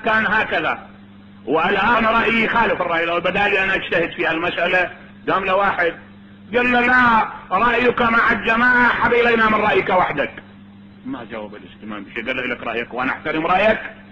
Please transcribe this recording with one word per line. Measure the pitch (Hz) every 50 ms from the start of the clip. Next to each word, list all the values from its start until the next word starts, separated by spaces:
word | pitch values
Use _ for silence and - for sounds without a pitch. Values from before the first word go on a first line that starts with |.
| -
كان | 226 220 220 220
هكذا، | 190 202 220 196 - 208 175 156 143 120 - - - - - - - - - - - - - -
والآن | - 143 160 165 190 202 196 196 226 240 220 226
رأيي | 220 233 226 220 214 226 226 220
يخالف | 196 - 233 226 180 175 175
الرأي | 180 170 170 165 170
الأول، | 170 170 175
بدالي | 170 185 185 196 202 202 202 190 190
أنا | 190 190
أجتهد | 180 - - 208 175 170 165
في | - - 165 156
المسألة." | 160 160 175 175 - 180 170 180 180 185 175 - - - - - - - - 151
قام | 165 190 196
له | 190 185
واحد | 196 202 196 175 - 175 170 165 - - - - - - - - - - - 196
قال | 240 247 247
له: | 247 240
"لا، | 240 247 254 254 247 240 226 220 202 - - - - -
رأيك | 185 190 226 240 233 240 247 240 - -
مع | 240 233 233 233 214 -
الجماعة | 233 208 196 220 226 226 247 247 247 247 240 226
أحب | - - - 240 240
إلينا | 240 233 233 233 226 220 220
من | 214
رأيك | 214 208 214 196 190 180 -
وحدك." | 190 185 170 - - 147 127 - - - - - - - - - - - - - - - -
ما | 123 139 127 117
جاوب | 101 117 110 107 104 104
الاستمام | 104 95 85 - - 101 107 107 104 101
بشيء، | - - 117 110 123
قال | 127 127
له: | 123
"لك | 123 120 - -
رأيك | 120 110 117 120 - 110
وأنا | 120 127 131
أحترم | 120 - - 151 156 160 160
رأيك." | 170 180 190 208 220 220 - - - - - - -